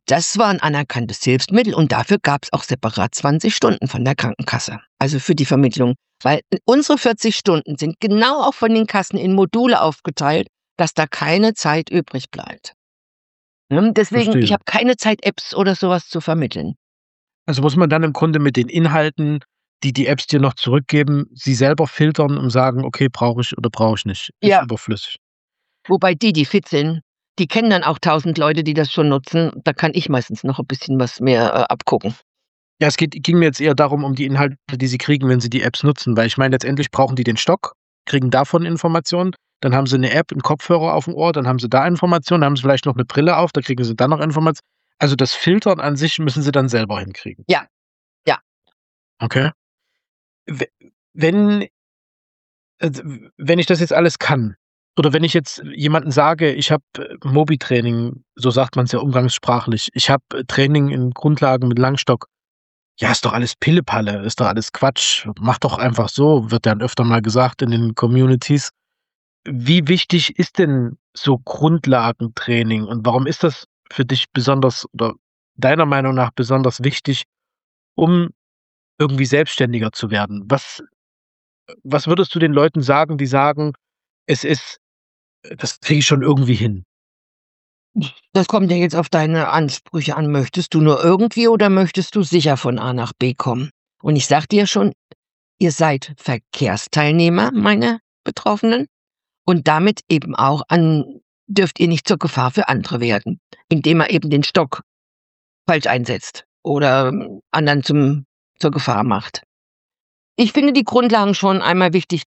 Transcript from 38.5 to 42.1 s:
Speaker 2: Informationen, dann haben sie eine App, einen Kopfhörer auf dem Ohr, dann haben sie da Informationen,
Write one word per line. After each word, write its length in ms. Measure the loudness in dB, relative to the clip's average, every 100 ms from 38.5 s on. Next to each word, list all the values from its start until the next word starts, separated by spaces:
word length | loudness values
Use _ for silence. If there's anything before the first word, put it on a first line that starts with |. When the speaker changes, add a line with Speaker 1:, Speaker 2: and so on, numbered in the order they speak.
| 0 -2
Speaker 2:
Informationen, 680 | -2 -2 -2 -2 -2 -2 -6 _ _
dann 140 | 0
haben 120 | 0 2
sie 100 | 0
eine 140 | 0
App, 200 | 0 -2
einen 100 | -4
Kopfhörer 520 | -2 -2 0 0 0
auf 120 | -2 -4
dem 80 |
Ohr, 180 | -2 -2
dann 140 | 0 0
haben 140 | -2
sie 80 | 0
da 180 | 2 2
Informationen, 540 | 0 2